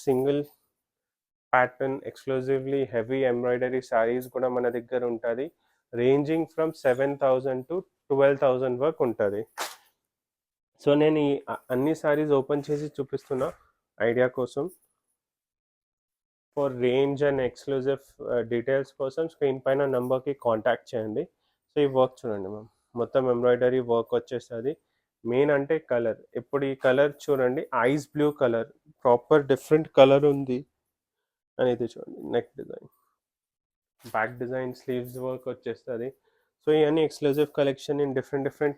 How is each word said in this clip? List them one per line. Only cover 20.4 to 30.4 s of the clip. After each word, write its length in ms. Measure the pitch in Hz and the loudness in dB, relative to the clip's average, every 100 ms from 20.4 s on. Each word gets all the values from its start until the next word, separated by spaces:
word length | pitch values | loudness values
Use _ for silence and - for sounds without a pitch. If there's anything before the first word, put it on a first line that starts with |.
కాంటాక్ట్ 420 | 120 110 120 117 - | -2 0 0 -2 -4
చేయండి. 320 | 117 110 107 - _ _ _ _ | -6 -4 -6 -8 _ _ _ _
So, 60 | 151 139 | -2 0
ఈ 20 | 131 | 2
వర్క్ 180 | 127 - | 0 0
చూడండి 300 | 120 101 95 | -8 -8 -8
మ్యామ్, 160 | 107 110 _ _ 120 | -12 -16 _ _ -6
మొత్తం 220 | 113 135 127 | -2 0 2
ఎంబ్రాయిడరీ 480 | 120 123 123 123 131 120 | 2 2 4 2 0 0
వర్క్ 200 | 117 113 120 | -2 0 -4
వచ్చేస్తది. 560 | - 120 - 117 127 - _ _ _ _ 113 | -4 -8 -8 -8 -8 -8 _ _ _ _ -2
మెయిన్ 200 | 123 147 143 | 2 2 2
అంటే 200 | 139 160 - | 0 -4 -2
కలర్. 280 | 120 117 104 - 123 | -2 -2 -4 -8 -12
ఇప్పుడు 240 | - 139 139 | -6 -4 -4
ఈ 40 | 135 131 | 0 2
కలర్ 260 | 127 147 147 | 4 2 0
చూడండి, 380 | - 139 127 139 - 127 120 | -2 0 0 -2 -4 0 2
ఐస్ 180 | 147 135 | 0 -2
బ్లూ 140 | 147 147 147 | -2 -2 2
కలర్, 280 | 127 117 110 _ _ _ 127 | 0 0 -4 _ _ _ 2
ప్రాపర్ 380 | 120 - 156 135 | 2 4 2 4
డిఫరెంట్ 380 | 131 - 156 151 - | -2 2 0 4 8
కలర్ 300 | 135 139 147 | 8 8 4
ఉంది 260 | 139 | 2